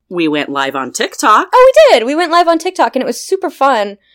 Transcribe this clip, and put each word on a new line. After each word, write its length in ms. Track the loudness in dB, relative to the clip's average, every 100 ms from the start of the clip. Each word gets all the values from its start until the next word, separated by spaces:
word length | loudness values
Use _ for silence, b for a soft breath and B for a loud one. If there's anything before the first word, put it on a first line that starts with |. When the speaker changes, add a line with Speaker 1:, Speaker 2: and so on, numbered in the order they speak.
| _
Speaker 1:
We 180 | -4 -2
went 220 | -2 -4
live 260 | -4 -6 -6
on 160 | -10
TikTok. 560 | -8 -8 -2 2 2 2
Speaker 2:
Oh, 200 | 4 4 6 4
we 80 | 4
did! 60 | 2
We 80 |
went 160 | -2 0
live 160 | 0 2
on 120 | 0
TikTok, 360 | -4 -2 -2
and 80 | -2
it 40 | -6
was 140 | -8 -6
super 220 | -6 -6
fun. 460 | -2 0 0 -4 -10 b